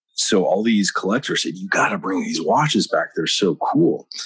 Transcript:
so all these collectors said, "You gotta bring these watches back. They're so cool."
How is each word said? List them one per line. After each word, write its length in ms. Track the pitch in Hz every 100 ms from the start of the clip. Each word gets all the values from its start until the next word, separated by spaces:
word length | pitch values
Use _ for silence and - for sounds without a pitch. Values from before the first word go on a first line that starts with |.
| _
so 300 | - - 98
all 180 | 76 92
these 300 | 117 107 92
collectors 500 | - 95 107 - -
said, 120 | - 92
"You 120 | 95
gotta 300 | 95 - 101
bring 240 | 95 92
these 180 | 78 80
watches 460 | 80 123 147 110 82
back. 220 | 80 82 -
They're 100 | 78
so 300 | - 95 76
cool." 520 | - 147 165 - - -